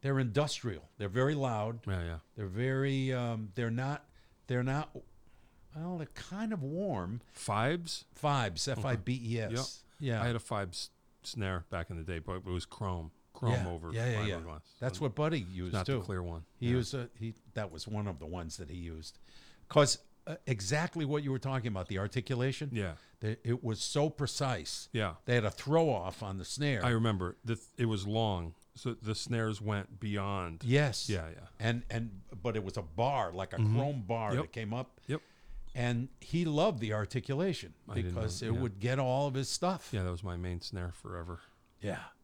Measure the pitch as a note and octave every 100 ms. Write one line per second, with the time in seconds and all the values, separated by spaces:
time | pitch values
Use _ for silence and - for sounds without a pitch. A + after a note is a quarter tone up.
0 | C#3 C#3 B2+ G#2+ D3 - B2 F2 - _
1 | G2+ G2+ C3 D3+ C3+ A2 G#2+ A#2 G#2+ F#2+
2 | E2+ E2 - - G2+ F#2 B2+ C3 C#3 C3+
3 | C3 B2+ A#2+ A2+ G#2+ F#2 A#2 A#2 C3 D3
4 | - - - - - B2+ B2 C3+ D3+ -
5 | - - - - - - - D#3 E3+ F3+
6 | D3+ - - F#3+ A3+ G#3+ C3+ D#3+ G3+ A#2+
7 | F2 A#2 - - - G#2 A#2 F3 E3 -
8 | - - D3 C#3+ A2+ E2 - A#2+ G#2+ A#2+
9 | F#2 B2+ A#2 A#2 A2 A2+ C3+ - - -
10 | C#3+ A2+ A#2+ A#2 - G#2+ G2 F2 - _
11 | _ _ - - G2 F#2 D#2+ F#2 E2+ F2
12 | D#2+ E2+ D#2+ F#2 F#2 F2+ - - G#2 F2+
13 | D#2+ - _ - A#2 - F2+ E2+ E2 A2+
14 | A#2+ A2 G#2+ F2 E2 D#2 - - B2 F#2
15 | C#3+ A#2 D3+ D#3+ F2+ F#2 F2+ G2 F#2 C3+
16 | F2+ F#2+ F2 E2 E2 - A#2+ B2 A2+ C#3
17 | A#2+ - A2+ A2 - - G#2 E2 - G#2
18 | G2+ D#2 D#2 F2 E2+ - D2+ F2 E2+ D#2+
19 | D#2+ - - - - - - D3+ C#3 -
20 | - - - D#3 - A#2+ F#2+ D3 E3+ E3+
21 | D3 D3 C#3+ C3 C3+ C3 A#2 G2 F#2 F#2+
22 | G2+ - - B2+ B2+ C3 D3 A#2+ G2 D#2
23 | - - A2 A2+ - B2 A2+ G#2+ - D3
24 | D3+ - C#3 - C#3 A2 D2+ - - A#2
25 | G#2 E2 - A#2+ G#2+ - - D#3+ E3 G#2+
26 | F2+ - G#2 F#2+ F2 - D3 B2+ B2 A#2
27 | A2+ G2+ F2+ - A#2 A2+ - - A#2+ G#2+
28 | G2 A2 A2 F#2 E2+ E2 _ - B2+ A#2
29 | G#2+ A2 - A#2+ A2 G#2 G#2 G#2 F#2+ G#2+
30 | G#2+ G2+ G2 G2 F2 E2 A#2+ C3 D3 G#2+
31 | - G2 D#2+ E2 - - A2+ A#2 - A2
32 | A#2 G2 - G#2 A#2+ A2 F#2+ F#2 E2 D#2
33 | A#2+ C#3 G2 F2 F#2+ - A2 A2+ C#3 C#3+
34 | F#2+ A#2 A2 A#2+ - - A2 A#2 C3 -
35 | - D3+ - - - - - - B2 A#2+
36 | C3 - - E3 F3 D3 F#3+ D3 G#2+ G#2+
37 | G#2 C3 - C#3 F#3+ D#3+ F2+ - - F#2+
38 | F2+ F2+ A2 F2+ A#2 F#2+ G2 G2 A2+ C3
39 | C3 C3 C#3+ C3 C3+ - F3 F#3+ - G#2+
40 | F2+ F2 G2 F2 F2+ F2 - F#2+ F2 -
41 | - F2+ E2+ F2 - - _ _ G#2 F#2
42 | - -